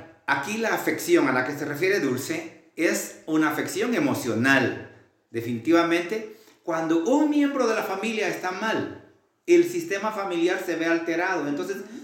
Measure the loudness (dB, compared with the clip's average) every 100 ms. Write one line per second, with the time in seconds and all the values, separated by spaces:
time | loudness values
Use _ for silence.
0 | -14 -10 -2 -2 -2 -2 -2 0 -2 -2
1 | 4 4 4 2 0 -4 -6 -2 0 2
2 | 0 -2 -4 -6 -8 -16 _ -2 0 0
3 | -4 -12 -2 2 2 0 -4 -2 0 0
4 | 0 0 -2 2 4 4 2 -4 -12 -20
5 | _ _ _ -6 -4 -4 4 4 4 0
6 | 0 -6 -8 -16 -20 _ -6 -2 0 0
7 | 2 2 4 4 2 2 2 0 -2 -4
8 | -4 -2 -2 -2 -6 -4 -2 -2 -4 -10
9 | -20 _ _ _ 4 6 6 0 -4 -4
10 | -4 -4 -4 0 0 0 -2 -2 0 0
11 | 0 -2 0 -2 -2 -4 -4 -8 -10 -16